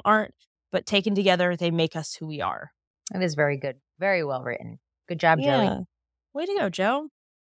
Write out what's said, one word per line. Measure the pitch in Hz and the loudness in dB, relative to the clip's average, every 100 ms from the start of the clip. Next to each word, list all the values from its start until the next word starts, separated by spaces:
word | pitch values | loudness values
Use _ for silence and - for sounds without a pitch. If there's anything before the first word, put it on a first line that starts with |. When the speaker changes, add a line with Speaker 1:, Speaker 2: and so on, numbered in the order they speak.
| - | 2
Speaker 1:
aren't, | 214 208 - _ _ _ | 2 0 -10 _ _ _
but | - - | -6 0
taken | 202 202 | 0 2
together, | 196 190 180 180 175 | 2 4 4 2 0
they | 170 | 0
make | 170 165 165 | 2 0 -2
us | 156 - | -10 -10
who | 156 | -10
we | 147 | -6
are. | 92 57 - _ _ _ - | -4 -4 -10 _ _ _ -10
Speaker 2:
It | 185 | -2
is | 180 151 | 0 2
very | 147 139 | 0 0
good. | 139 131 _ _ | -4 -8 _ _
Very | 190 185 | 0 0
well | 147 131 | 0 -4
written. | 123 - 113 113 _ _ - | -4 -8 -10 -16 _ _ -10
Good | 170 | 0
job, | 165 160 | 4 4
Joey. | 277 269 202 | 4 2 2
Speaker 1:
Yeah. | - 185 _ _ _ _ | 0 -8 _ _ _ _
Way | 277 359 | -8 -4
to | 403 | -2
go, | 214 | -2
Joe. | 170 196 269 311 - _ _ _ | 0 0 -2 -4 -16 _ _ _